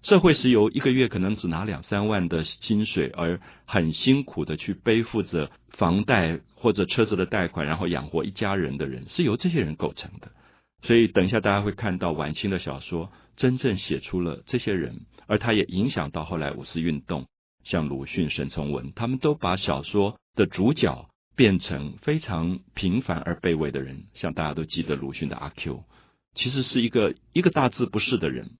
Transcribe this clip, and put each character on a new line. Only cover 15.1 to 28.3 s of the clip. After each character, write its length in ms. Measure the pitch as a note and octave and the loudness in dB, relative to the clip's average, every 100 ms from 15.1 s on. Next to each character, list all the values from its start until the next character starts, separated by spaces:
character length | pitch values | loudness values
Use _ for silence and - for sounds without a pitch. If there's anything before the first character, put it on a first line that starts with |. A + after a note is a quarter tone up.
| - _ | -20 _
而 100 | G#2+ | 0
它 140 | A#2+ | 2
也 120 | A2 | 2
影 260 | - F2+ A#2+ | 2 0 0
响 220 | - D2 | 0 -4
到 120 | D#2+ | -6
后 140 | D#2 E2+ | -4 -4
来 140 | C#2+ | -4
五 120 | - | -6
四 160 | - E2+ | -8 -4
运 220 | E2 D2 | -2 -2
动， 240 | - D#2+ B1+ _ _ _ - | -4 -6 -6 _ _ _ -4
像 240 | F2 D2+ | -2 -2
鲁 160 | C#2 C#2 | -4 -6
迅、 240 | - D#2+ | -2 -2
沈 200 | - C#2 | -2 -6
从 220 | - D2 | -4 -4
文， 220 | C#2+ B1+ - | -4 -6 -6
他 120 | A#2 | -4
们 100 | C3 | 0
都 180 | D3+ D3+ | 0 0
把 220 | F2+ F#2 | 0 -2
小 260 | - C2+ | 0 -2
说 340 | - G#2 G2+ - _ - | 0 0 0 -2 _ 0
的 100 | F#2+ | 0
主 280 | - G#2 | 4 2
角 360 | D#3 G#2 B1+ - _ _ - | 4 2 0 -10 _ _ 4
变 240 | A#2 F#2 | 6 6
成 360 | - C#2 C#2+ - | 0 -6 -6 -8
非 180 | - D#3 | -2 -2
常 400 | - E2+ E2 F2+ - | -2 -2 -2 -4 -8
平 280 | - F#2+ G2+ | -4 0 0
凡 160 | - E2 | -2 -4
而 160 | C#2 E2+ | -4 -2
卑 220 | F#2 D#2+ | 0 0
微 120 | D2+ | 0
的 100 | C2+ | -4
人。 240 | C2 C2+ - | -8 -10 -16
像 200 | - F2 | -8 -6
大 140 | E2 D#2 | -4 -4
家 60 | |
都 100 | D2 | -4
记 180 | D#2 F2+ | -6 -6
得 140 | D#2+ C#2+ | -4 -4
鲁 160 | C2+ | -6
迅 160 | C2+ D2+ | -6 -6
的 80 | - | -6
阿 140 | C#2+ | -12
Q， 340 | - E2 B1+ - _ _ _ _ - | -10 -10 -10 -12 _ _ _ _ -6
其 140 | B2 | -4
实 140 | C#3 | -2
是 180 | B2+ C3+ | -2 0
一 60 | A#2 | 2
个， 280 | A#2+ G#2 - _ | 4 2 0 _
一 80 | E3 | 0
个 80 | F3+ | 0
大 180 | D#3 C3 | 2 0
字 180 | - B2 | 0 -4
不 140 | G#2+ | -2
识 180 | - A#2 | -2 -2
的 120 | |
人 220 | E2 | -2